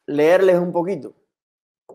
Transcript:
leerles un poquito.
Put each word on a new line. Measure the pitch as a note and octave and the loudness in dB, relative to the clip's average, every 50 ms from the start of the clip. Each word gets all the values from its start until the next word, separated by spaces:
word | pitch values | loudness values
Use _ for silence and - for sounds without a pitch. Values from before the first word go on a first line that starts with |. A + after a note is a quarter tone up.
| _ - | _ -8
leerles | D3 C#3+ D3+ D#3+ F3+ F#3 G3 F#3 F3+ F3 | -2 0 2 2 4 4 4 2 2 2
un | F3 F3+ D#3 | 0 -2 -4
poquito. | F3 E3+ F3+ G3 D3 B2 - - _ _ _ _ _ _ _ _ _ _ _ _ _ _ - | -4 -4 -4 -6 -10 -12 -16 -20 _ _ _ _ _ _ _ _ _ _ _ _ _ _ -20